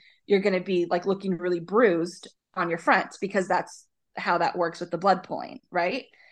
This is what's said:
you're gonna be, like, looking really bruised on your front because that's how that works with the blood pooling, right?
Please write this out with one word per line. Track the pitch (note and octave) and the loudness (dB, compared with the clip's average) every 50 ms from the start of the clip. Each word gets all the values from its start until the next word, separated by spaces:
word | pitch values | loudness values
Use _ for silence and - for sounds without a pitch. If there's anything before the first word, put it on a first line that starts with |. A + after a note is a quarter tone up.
| _ _ _ _ _ | _ _ _ _ _
you're | - G3+ G3 | 2 2 4
gonna | G3 G#3 F#3+ F#3 | 4 2 0 0
be, | F#3 G3 F#3+ F3 F3 E3+ | 0 0 0 0 0 0
like, | F3+ F3 F3+ | 0 -2 0
looking | G3 F#3+ G3 G3+ G3 F#3 E3+ | -2 -2 -2 -2 -4 -4 -2
really | F3 F3+ F3+ E3+ | -2 -2 -2 -2
bruised | E3 E3+ F#3 A3 B3+ G#3 E3+ E3 E3 F3 - - - - _ _ _ _ _ | -4 0 2 4 4 6 4 2 -2 -4 -6 -14 -20 -20 _ _ _ _ _
on | F#3 F3 E3+ | -6 -4 -2
your | E3 E3 | -4 -2
front | - D4 C#4 G#3 - - - - | 2 4 4 4 2 -2 -6 -8
because | - F#3+ - G3+ F#3 F#3+ | -8 -2 -2 -2 0 2
that's | F#3 - - - - - - _ _ _ _ _ _ - | 0 -2 -2 -4 -12 -20 -20 _ _ _ _ _ _ -8
how | - G3+ F3 E3+ | -2 0 0 2
that | E3+ D3+ - F3+ | 2 0 0 0
works | F3 E3 E3 - | -2 -2 -2 -6
with | F3 E3+ | -8 -8
the | - E3 | -6 0
blood | F3 G3 F#3 F#3 - | 2 2 2 2 0
pooling, | - D#3+ - - - - - _ _ | -8 -8 -8 -8 -10 -14 -18 _ _
right? | - F3 E3+ F#3 A#3 C4+ - - _ _ _ _ | -4 -2 -2 -2 -2 -6 -8 -12 _ _ _ _